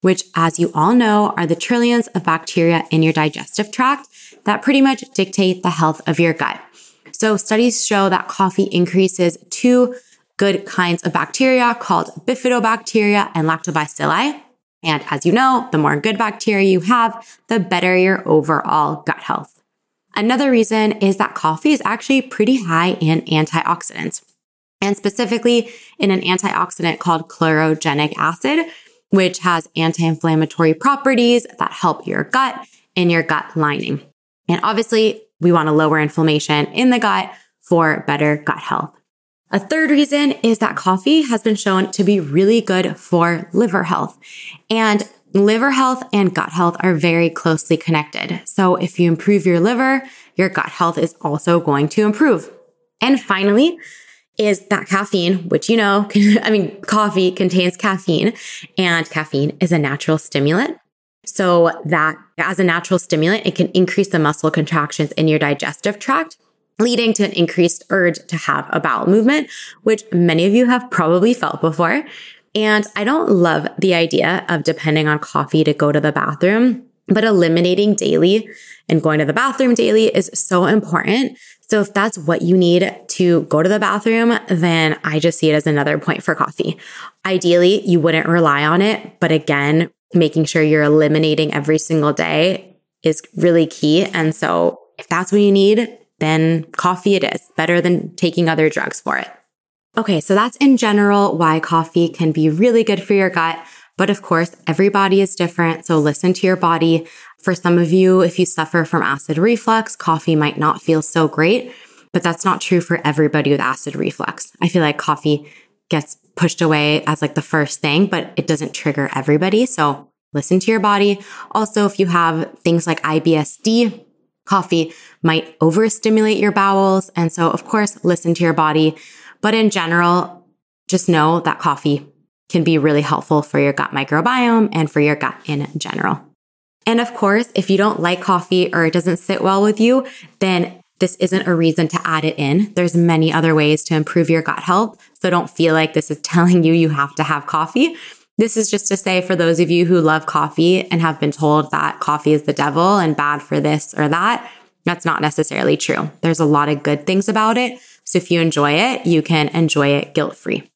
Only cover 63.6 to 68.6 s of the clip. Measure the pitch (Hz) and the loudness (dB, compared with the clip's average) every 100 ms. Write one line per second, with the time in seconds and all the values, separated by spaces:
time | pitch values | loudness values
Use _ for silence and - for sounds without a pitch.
63.6 | 180 - 180 - 196 175 151 156 156 160 | -2 2 0 0 0 0 0 0 -2 -2
64.6 | 151 165 147 - 147 - 160 151 147 143 | -2 -2 -4 -4 -6 -2 0 0 0 -2
65.6 | - - - 208 - 277 320 - _ _ | -6 -6 -6 -6 -4 -4 -4 -12 _ _
66.6 | _ _ 226 240 233 214 202 - 170 - | _ _ -2 0 0 0 -2 0 -2 2
67.6 | 170 - - 190 175 156 - 165 - 143 | 0 0 -4 0 0 -2 -8 -8 -4 -4